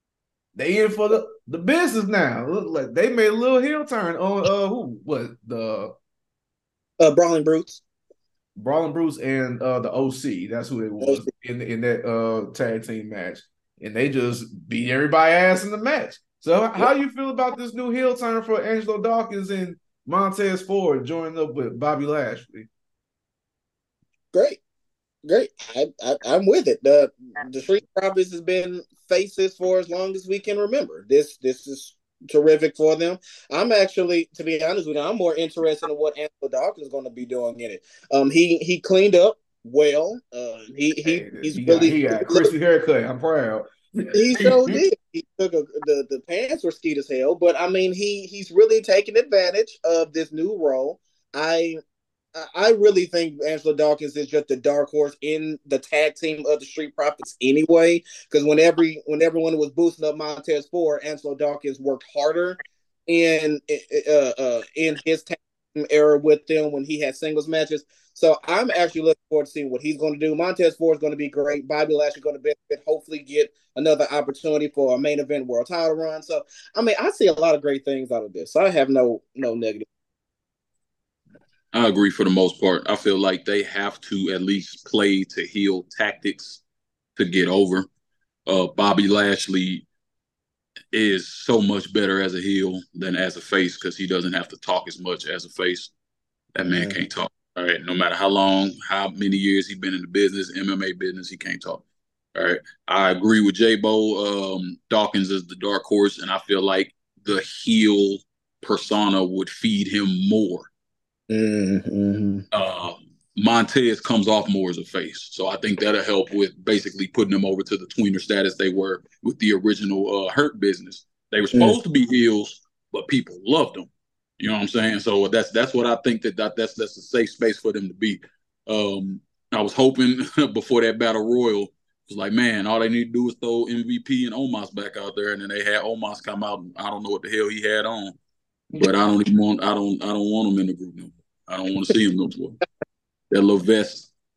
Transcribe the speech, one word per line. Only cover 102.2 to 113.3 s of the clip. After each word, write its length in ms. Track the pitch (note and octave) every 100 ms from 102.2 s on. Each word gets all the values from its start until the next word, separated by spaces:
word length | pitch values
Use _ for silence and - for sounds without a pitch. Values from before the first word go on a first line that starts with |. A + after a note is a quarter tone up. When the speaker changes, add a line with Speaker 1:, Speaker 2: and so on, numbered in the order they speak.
| _ -
Speaker 3:
All 80 |
right. 160 | F2 F2+ - - -
I 240 | F#2+ F#2+
agree 300 | F#2 G#2 A2
with 120 | G2+ F#2
J-Bo. 1000 | A2+ G#2+ G#2+ A2 G#2+ G2+ G2+ G2+ F#2+ F#2+
Um, 240 | F2+ - -
Dawkins 400 | G#2+ G#2 G#2 F#2+
is 160 | G2 F2
the 100 | F#2
dark 280 | G2+ G2+
horse, 340 | - G#2 G2+ -
and 120 | F#2
I 80 | F#2+
feel 240 | - G2
like 300 | G2 F#2+ F#2+ _ _ _
the 180 | G#2 F#2+ - -
heel 540 | - A2 G#2+ G2+ G2+ G2 _ _ _ _
persona 640 | - G2+ - G#2+ G#2 G2
would 260 | F#2 F#2 F#2
feed 360 | - A2+ G#2 G2
him 200 | G#2 G2 F#2 G2
more. 380 | A2 G2 F2+ - _ _ _ _ _ -
Speaker 2:
Mm-hmm. 1080 | A2 A2 G#2+ F#2+ G2 - G2+ G2+ G#2 G2+ G2 F#2+
Speaker 3:
Uh, 420 | G#2 F#2+ F2+ F2 E2+ _ _ _